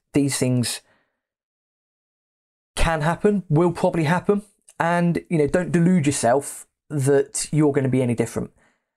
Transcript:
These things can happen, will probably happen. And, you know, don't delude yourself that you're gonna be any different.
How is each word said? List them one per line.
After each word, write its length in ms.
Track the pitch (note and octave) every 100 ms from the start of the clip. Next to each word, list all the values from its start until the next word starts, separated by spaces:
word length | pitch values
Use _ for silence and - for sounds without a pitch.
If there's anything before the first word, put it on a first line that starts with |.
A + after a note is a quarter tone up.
| _
These 240 | D3 C#3 C3
things 440 | B2+ B2+ A2+ - - _ _ _ _ _ _ _ _ _ _ _ _ _ _ _ _ _ _ -
can 240 | E3+ D#3+
happen, 420 | D3+ D#3+ G#3 G#3 -
will 240 | D3+ F3
probably 320 | E3+ F#3 F3 D3+
happen. 380 | F3 - G3+ - _ _ -
And, 460 | E3 F3 F3 E3 -
you 80 | E3
know, 100 | C#3+
don't 260 | F3+ E3+
delude 320 | E3+ E3+ F#3 C#3+
yourself 600 | - A2+ C3+ - - - _ _
that 600 | D3 C3+ C#3 G#3 - -
you're 220 | D3+ D3+
gonna 160 | C#3 C3
be 120 | C3
any 140 | B2 A#2
different. 360 | A2+ A2 A#2 _ _ _ _